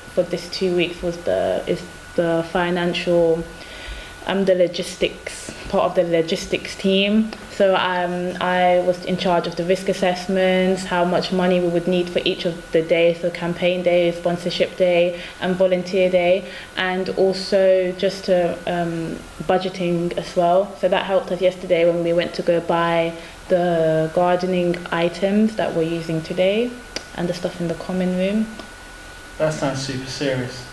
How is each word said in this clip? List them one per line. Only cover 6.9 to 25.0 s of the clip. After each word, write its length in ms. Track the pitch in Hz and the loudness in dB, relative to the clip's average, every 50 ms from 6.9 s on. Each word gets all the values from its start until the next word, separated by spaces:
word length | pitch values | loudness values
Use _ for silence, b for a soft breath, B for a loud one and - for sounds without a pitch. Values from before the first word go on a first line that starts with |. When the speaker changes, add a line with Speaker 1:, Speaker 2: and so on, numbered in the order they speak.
| 190 190 202 202 208 220 220 220 - - - - - | 2 2 2 4 2 2 2 0 -4 -10 -14 -8 0
Speaker 1:
So, 200 | - 202 190 190 | 2 4 4 4
um, 640 | 175 - 185 185 180 180 175 180 180 180 180 180 180 | 4 2 2 0 0 0 -2 -2 -2 -4 -4 -2 -2
I 420 | 185 180 180 180 180 180 180 180 175 | 0 2 4 4 6 6 6 4 4
was 180 | 180 180 180 - | 2 0 -2 -2
in 120 | - 185 | -4 -2
charge 300 | 180 - 190 175 170 170 | 0 0 2 2 2 0
of 100 | 170 170 | -2 -4
the 80 | - 170 | -4 0
risk 240 | 175 185 180 185 - | 0 0 0 0 -2
assessments, 960 | 185 - 202 180 180 180 - - 190 185 185 185 185 185 185 185 190 190 190 | -2 0 0 0 0 -2 -2 -2 0 2 2 4 4 4 4 2 2 0 -2
how 200 | - 185 175 175 | -2 0 0 2
much 280 | 180 175 - - - 185 | 2 2 0 0 0 0
money 280 | 185 180 185 185 180 | 0 2 2 2 2
we 80 | 180 175 | 2 2
would 200 | 170 175 170 185 | 0 0 0 2
need 200 | 180 180 175 175 | 2 2 0 0
for 120 | - 180 - | -2 -2 0
each 200 | 175 185 - - | 0 -2 0 -2
of 100 | 175 165 - - - - | -4 -4 -6 -4 -2 0
the 100 | 165 160 | 0 2
days, 380 | 165 175 165 170 170 170 170 | 2 4 4 4 4 4 2
so 100 | - 175 | -2 -4
campaign 520 | 175 - 175 170 175 - 185 175 180 180 180 | -4 -4 -4 -4 -2 0 0 0 0 0 2
day, 300 | 175 175 175 175 170 170 | 2 4 4 4 2 0
sponsorship 640 | 175 - 175 175 175 - 175 - - 180 - - | 0 -2 -2 -2 0 -2 -4 -2 0 0 -2 0
day, 440 | - 185 180 175 170 175 180 175 175 B B B - | 2 2 4 4 4 4 2 0 -4 B B B -4
and 160 | - 185 185 | -2 -2 2
volunteer 520 | 180 190 185 180 180 180 - - 190 185 185 | 4 4 4 4 2 0 0 2 2 4 4
day, 360 | 180 180 175 175 185 202 190 B B B B B - | 4 4 4 4 4 2 0 B B B B B -6
and 320 | - 185 185 185 185 190 185 | -4 -2 -2 -2 -2 -2 -2
also 840 | 185 - 190 190 185 190 190 - 208 190 190 190 185 185 185 180 185 - | 0 2 2 2 2 0 -2 0 2 4 6 6 6 4 4 0 -2 -2
just 260 | 196 190 190 - - | -2 -2 -2 -2 -2
to, 300 | - 185 180 175 165 - - - | 0 2 2 2 0 -2 -4 -4
um, 520 | - 175 175 170 170 165 165 165 160 165 - - - - - 160 | -4 -2 -2 -2 -2 -2 -4 -4 -6 -6 -8 -10 -12 -14 -6 -2
budgeting 680 | - 185 180 185 185 185 185 180 175 175 170 170 175 - | 0 0 0 0 -2 -4 -2 -2 0 0 0 0 -2 -2
as 200 | - 170 - - | -4 -6 -4 0
well. 320 | 185 175 170 175 190 202 - - - | 2 4 4 4 4 2 0 -2 -2
So 80 | - 180 | 0 0
that 160 | 190 180 - | 2 0 0
helped 280 | 185 196 185 190 - 185 | 0 0 0 0 0 -2
us 80 | 180 | 0
yesterday 440 | 190 180 185 180 185 180 180 165 170 | 2 2 0 0 0 0 2 4 4
when 200 | 175 170 175 170 | 4 4 2 2
we 80 | 170 170 | 2 2
went 200 | 175 170 175 - | 2 0 0 -4
to 80 | - 175 | -2 0
go 180 | - 170 165 | 2 2 2
buy 520 | 165 - 170 170 170 170 170 165 165 165 165 B B B B B - - | 2 2 2 2 2 2 2 2 0 0 -4 B B B B B -2 0
the 640 | 185 175 175 180 170 165 160 160 160 160 156 156 - | 2 2 4 2 2 2 2 4 2 2 0 0 2
gardening 600 | 180 180 180 180 175 185 185 185 180 175 175 170 175 - - 175 | 2 4 4 4 2 2 0 0 2 2 2 0 -2 -4 -4 -2
items 640 | 170 | 0